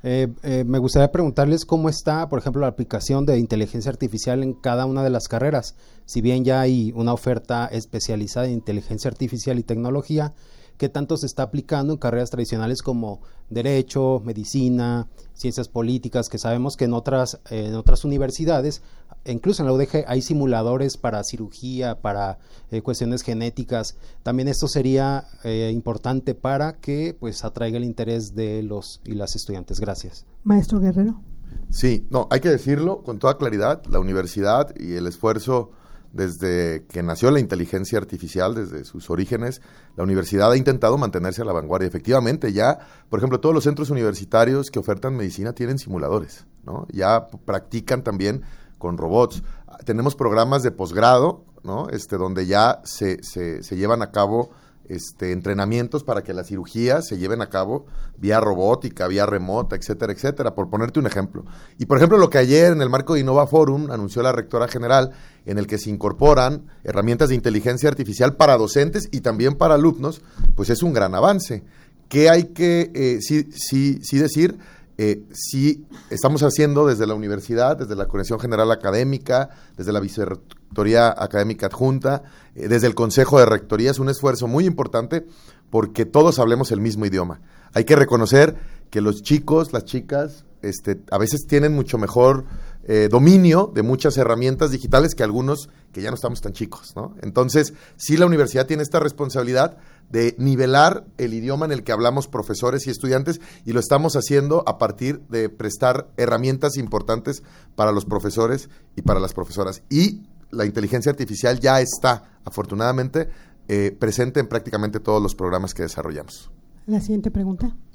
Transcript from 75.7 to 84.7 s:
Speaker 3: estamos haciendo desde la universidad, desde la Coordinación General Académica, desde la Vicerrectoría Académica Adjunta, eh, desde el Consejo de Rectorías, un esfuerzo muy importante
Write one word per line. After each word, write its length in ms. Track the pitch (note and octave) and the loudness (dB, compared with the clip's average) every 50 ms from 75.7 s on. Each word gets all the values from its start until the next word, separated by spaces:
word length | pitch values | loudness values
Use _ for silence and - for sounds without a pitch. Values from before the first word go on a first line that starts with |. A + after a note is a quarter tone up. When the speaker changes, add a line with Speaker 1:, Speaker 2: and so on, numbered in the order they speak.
| D3 D3 - - - - - - | 2 0 -6 -20 -20 -20 -12 -10
Speaker 3:
estamos 340 | A2+ G2+ - C3 D#3 C#3 | -6 0 2 2 4 4
haciendo 440 | D3 C#3+ C#3 - D3+ D3 C#3+ C#3+ D3+ | 4 4 4 4 2 4 4 4 4
desde 200 | C#3+ B2 G#2 A2 | 4 4 2 0
la 80 | G#2 A2 | -2 -2
universidad, 600 | G#2+ G#2+ G2+ G#2 G2 - - A#2 A#2 B2 C3+ D#3 | -4 -4 -4 -4 -6 -4 -2 0 2 2 2 0
desde 200 | - C3 G2+ G#2 | -2 -4 -6 -4
la 100 | G2 G2 | -4 -4
Coordinación 320 | - - G2 F#2+ E2+ A2+ A2+ | -2 -2 -4 -2 -2 -4 -4
General 320 | B2+ A#2+ A2+ G#2+ A2 A2+ | -2 -2 0 2 4 2
Académica, 800 | A2+ G#2+ - G2+ F#2+ A2 B2+ C3+ C#3 C3 - - B2+ B2+ C#3 C3+ - - - - - | 2 0 0 0 0 2 0 0 -2 -4 -2 0 0 0 0 -2 -8 -20 -20 -20 -12
desde 160 | - F#2 G2 | -8 -4 -2
la 80 | G#2 G#2 | -2 -2
Vicerrectoría 1120 | G2 G2 - A2 G2+ F2 F#2+ F2 - - - - - - - - G#2 G#2 A2+ A#2 A#2 A#2 - - | -2 -4 -4 -4 -4 -4 -6 -10 -12 -20 -20 -20 -20 -10 -4 0 2 4 6 6 6 4 4 0
Académica 480 | F#2+ G2 - G2+ G2+ A2 G#2+ E2+ G2+ | -6 -2 0 0 0 0 -2 -4 -4
Adjunta, 560 | F#2+ - - B2+ C3 C3+ C3 C3 C3+ C#3 C3+ - - - - - - - | -6 -2 0 0 0 0 0 0 -2 -2 -2 -6 -14 -20 -20 -20 -20 -14
eh, 140 | - - G#2 | -8 0 2
desde 180 | A#2 A#2+ B2 | 2 4 4
el 80 | A#2+ A2 | 2 2
Consejo 440 | A2+ A#2 A2 - C3+ C3 B2+ C#3 E3+ | 2 0 2 4 4 4 8 8 8
de 60 | E3 | 8
Rectorías, 540 | A2 A2 G2+ - - G#2+ G#2 A2+ C3 C3+ B2+ | 8 6 2 0 -2 0 2 2 2 2 0
un 100 | C3+ C3+ | -2 -2
esfuerzo 380 | C3+ - C#3 C#3 B2 A#2 B2 | -2 0 0 0 0 0 -2
muy 180 | A#2 A#2+ D3+ F#3 | -2 0 2 2
importante 600 | F#3 | 0